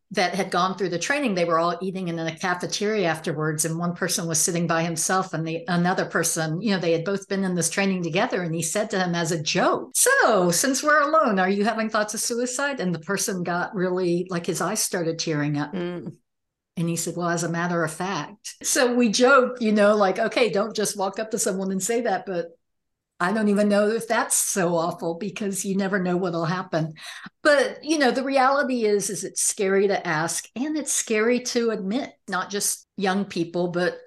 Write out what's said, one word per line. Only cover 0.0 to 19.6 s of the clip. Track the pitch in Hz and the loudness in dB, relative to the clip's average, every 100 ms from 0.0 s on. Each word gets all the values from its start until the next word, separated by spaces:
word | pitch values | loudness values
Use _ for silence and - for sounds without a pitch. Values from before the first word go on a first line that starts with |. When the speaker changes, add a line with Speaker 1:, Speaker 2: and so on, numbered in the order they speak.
| _ | _
Speaker 1:
that | 208 185 | -2 0
had | 190 185 | 0 -2
gone | 180 185 190 | 0 0 0
through | 185 | -2
the | 170 | -2
training, | - 285 269 180 | -2 0 0 0
they | 170 | 2
were | 165 | 2
all | 170 175 | 2 -2
eating | 185 185 180 | -6 -6 -4
in | 170 | -4
a | 165 156 | -6 -4
cafeteria | 190 180 175 - 208 214 175 | -4 -2 -4 -2 -2 0 0
afterwards. | 156 170 151 156 151 | 0 -4 -2 -2 -2
And | 165 165 | -2 -2
one | 170 | -4
person | 175 180 190 165 | -2 -2 -2 -2
was | 160 | 0
sitting | - 170 170 | 0 0 0
by | 165 | 0
himself, | 170 160 - 190 185 | 0 -2 0 0 0
and | 156 160 | -4 -4
the, | 165 165 | -6 -2
another | 175 175 190 | 0 2 0
person, | 175 180 160 170 160 160 | 0 -2 -2 -2 -2 -2
you | 214 | -2
know, | 190 | 0
they | 170 | 2
had | 160 160 | 0 0
both | 196 - | -6 -4
been | 196 | -4
in | 190 | -2
this | 175 156 | 0 0
training | - 196 185 | 0 0 0
together. | 170 170 247 220 | -2 0 0 -2
And | 170 | -2
he | 165 | -4
said | 165 208 214 | -2 -2 -2
to | 202 | -2
him | 180 | 0
as | 170 165 | 0 -2
a | 170 | -2
joke, | 156 175 277 - 247 | 0 2 2 0 -2
"So, | - 480 539 359 208 175 | 0 4 4 4 4 4
since | 170 269 262 | 4 2 2
we're | 302 302 | 4 4
alone, | 294 320 277 196 | 4 4 4 2
are | 185 | 2
you | 202 | 2
having | 208 220 220 | 2 0 0
thoughts | 220 214 220 | 0 -2 -2
of | |
suicide?" | - 233 247 247 285 269 | -4 -2 -2 -2 -4 -2
And | 185 | -2
the | 160 | -2
person | - 190 - 185 | -4 -2 -2 -2
got | 175 175 170 202 | -2 -2 -2 -2
really, | 180 180 180 175 175 | -2 0 0 0 0
like, | 175 170 | -4 -4
his | 160 | -2
eyes | 170 214 | -2 -2
started | - 190 165 160 | -2 -2 -2 -2
tearing | - 147 147 147 | -2 0 0 -2
up. | 147 | -4
Speaker 2:
Mm. | 185 175 175 175 - _ _ _ _ _ - | -4 -6 -6 -10 -16 _ _ _ _ _ -4
Speaker 1:
And | 170 | -2
he | 165 | -2
said, | - 165 | -4 -4
"Well, | 175 | -2
as | 170 | -2
a | 170 | -2
matter | 170 175 170 | -2 -2 0
of | 160 | -2
fact." | - 180 175 147 208 - - | -4 -6 -4 -8 -12 -18 -8
So | - 311 247 247 | -2 2 2 4
we | 240 | 2
joke, | 196 247 269 247 - | 4 6 6 6 0